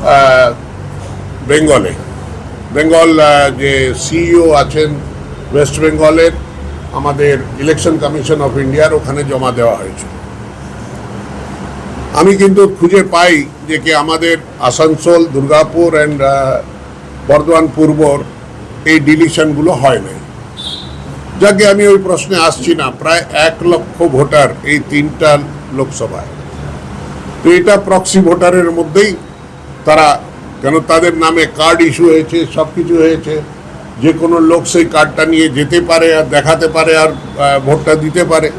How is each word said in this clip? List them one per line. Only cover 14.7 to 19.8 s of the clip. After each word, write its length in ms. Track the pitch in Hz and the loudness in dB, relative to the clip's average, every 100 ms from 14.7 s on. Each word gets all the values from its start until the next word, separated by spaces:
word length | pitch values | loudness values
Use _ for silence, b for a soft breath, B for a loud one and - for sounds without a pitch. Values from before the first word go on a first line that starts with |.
| 123 160 151 175 170 165 | 2 0 2 2 4 2
দুর্গাপুর 680 | 135 139 151 151 165 170 | 0 2 2 2 2 2
and, 320 | 156 151 147 | 2 0 0
আহ, 380 | 135 139 135 123 - - - - - - - | 0 0 0 -2 -6 -16 -18 -18 -18 -16 0
বর্ধমান 400 | 147 147 165 160 | 2 4 2 2
পূর্বর 440 | 151 156 151 151 143 139 - - - - - | 2 2 4 2 0 -4 -14 -18 -18 -16 -8
এই 160 | 156 160 | 0 2
ডিলিশনগুলো 720 | 143 156 165 - 156 147 156 | 4 4 2 2 0 0 0
হয় 280 | 147 | 2